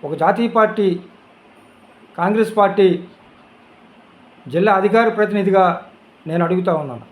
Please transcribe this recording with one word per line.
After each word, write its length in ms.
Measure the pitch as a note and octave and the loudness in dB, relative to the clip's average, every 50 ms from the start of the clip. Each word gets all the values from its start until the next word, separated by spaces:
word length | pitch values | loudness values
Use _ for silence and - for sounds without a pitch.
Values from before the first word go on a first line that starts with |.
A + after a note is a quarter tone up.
| - | -10
ఒక 100 | C#3+ D#3 D3 D#3+ | -10 -6 0 0
జాతీయ 260 | E3+ G3+ G#3 A#3 A#3 - A3+ | 0 2 2 -2 -2 2 2
పార్టీ, 300 | G#3+ G#3+ G#3+ - G#3 F#3+ F3+ F3 - - - _ _ _ _ _ _ _ _ _ _ _ _ _ _ _ _ _ - _ _ - | 0 0 0 -2 -2 -2 -2 -4 -8 -18 -20 _ _ _ _ _ _ _ _ _ _ _ _ _ _ _ _ _ -20 _ _ -4
కాంగ్రెస్ 340 | E3+ F#3 G#3 A3 A3 A3 A3 G#3+ | -2 -2 0 0 -2 -2 2 2
పార్టీ 300 | G3+ G3 F#3+ G#3 G3 F#3 F3 F3 - - - _ _ - _ _ _ _ _ _ _ _ _ _ _ - _ _ _ _ _ _ - _ _ - - - B2 | 2 2 4 4 4 4 2 0 -6 -14 -20 _ _ -20 _ _ _ _ _ _ _ _ _ _ _ -20 _ _ _ _ _ _ -20 _ _ -20 -18 -6 -4
జిల్లా 180 | E3 F#3 G#3+ G3+ F#3+ | 0 0 2 2 2
అధికార 260 | F#3+ G#3 G3 A3+ A#3 A3+ G3 G#3 | 2 2 2 2 2 2 0 -2
ప్రతినిధిగా 480 | G#3+ G3+ G3 G#3 G3 F#3 F#3+ G3 F#3 F3+ E3+ - - - - _ _ _ _ _ _ D#3+ | -2 -2 0 -2 0 2 2 4 2 2 0 -4 -10 -18 -20 _ _ _ _ _ _ -6
నేను 120 | D#3+ F3 F3 E3 | -2 -2 -2 0
అడుగుతా 220 | F3+ F3+ F3+ F#3 E3+ D#3 D3 | 0 -2 -2 -2 -2 -4 -4
ఉన్నాను 220 | C#3 B2 A#2 A2+ - | -8 -12 -14 -16 -20